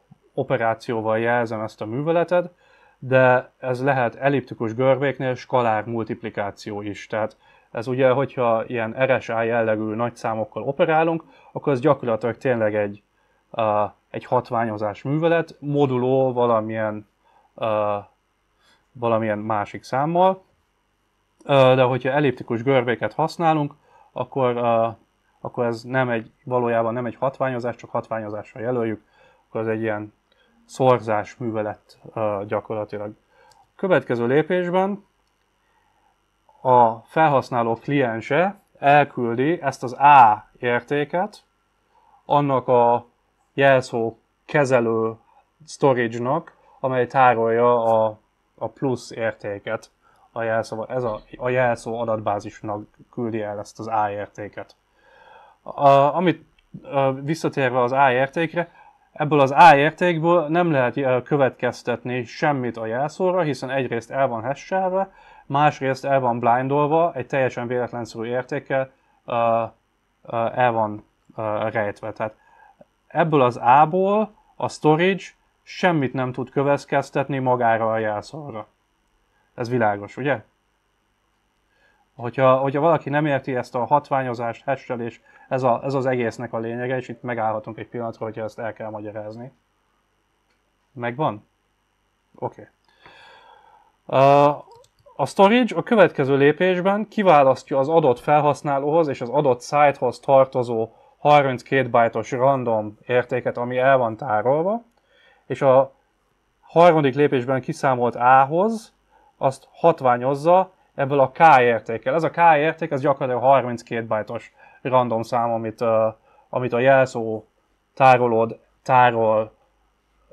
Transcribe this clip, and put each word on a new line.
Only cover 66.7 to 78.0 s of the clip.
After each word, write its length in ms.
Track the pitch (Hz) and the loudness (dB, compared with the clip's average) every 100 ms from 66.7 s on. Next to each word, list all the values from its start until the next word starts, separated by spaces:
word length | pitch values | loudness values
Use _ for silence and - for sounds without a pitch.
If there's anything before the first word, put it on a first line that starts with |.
| 143 147 160 170 | 0 2 2 0
egy 120 | 135 120 | -2 -6
teljesen 400 | 143 127 123 120 | -2 -2 -2 -6
véletlenszerű 640 | 123 117 120 110 117 113 | -4 -4 -8 -10 -10 -6
értékkel, 640 | 123 123 143 - 135 131 _ _ _ | -6 -6 -8 -4 -4 -4 _ _ _
ö, 400 | - 120 117 113 113 _ _ _ _ _ | -6 -2 0 0 -2 _ _ _ _ _
ö, 260 | - 117 113 | -10 -6 -4
el 180 | - 127 | 0 0
van, 320 | 113 107 107 - _ _ - | 2 -2 -6 -16 _ _ -10
ö, 320 | 110 107 110 | -6 -4 -4
rejtve. 420 | 113 104 101 110 | -4 -4 -6 -12
Tehát 220 | 107 110 - _ _ _ _ _ _ _ | -8 -10 -10 _ _ _ _ _ _ _
ebből 360 | 147 165 151 | -2 2 2
az 140 | 123 113 | 2 2
A-ból 800 | 113 135 156 185 190 208 208 _ _ - | 4 6 6 2 0 0 -2 _ _ -10
a 120 | 123 | -10
storage 560 | - 151 156 180 190 - _ _ _ | -2 2 4 2 -2 -6 _ _ _
semmit 500 | - - 185 165 131 | -20 -2 0 0 -2
nem 200 | 135 127 | -4 -6
tud 180 | 127 123 | -6 -8
következtetni 880 | - 139 139 - 143 135 151 139 143 | -2 0 -2 -2 -4 -2 -6 -4 -4
magára 540 | 131 127 117 113 113 | -2 0 2 0 0
a 60 | |
jelszóra. 680 | 110 | -2